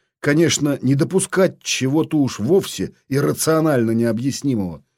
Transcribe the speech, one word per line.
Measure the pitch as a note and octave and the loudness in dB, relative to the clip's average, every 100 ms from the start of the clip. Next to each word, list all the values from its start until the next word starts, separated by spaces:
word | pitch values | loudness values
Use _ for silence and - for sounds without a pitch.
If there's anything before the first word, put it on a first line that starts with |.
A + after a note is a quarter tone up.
| _ _ | _ _
конечно, | D3 D3+ D#3 - C#3+ C3+ | 0 4 2 2 -2 0
не | B2+ | 0
допускать | C#3 D#3+ F#3 - F#3 F#3 - | 0 0 -2 -2 0 0 0
чего-то | - - C3 D#3 D3 D#3 | -8 -4 0 0 0 0
уж | C3 - | 0 -2
вовсе | A#2 F#3 - - - - - | 0 2 0 -6 -8 -10 -4
иррационально | C3+ D3+ - D#3 D#3+ D#3+ C3 A2+ | -2 0 0 0 2 2 2 2
необъяснимого. | A2+ A#2 A2 C3 - C#3+ A2+ F2+ D2 _ | 0 0 -2 -4 -4 -2 -2 -4 -10 _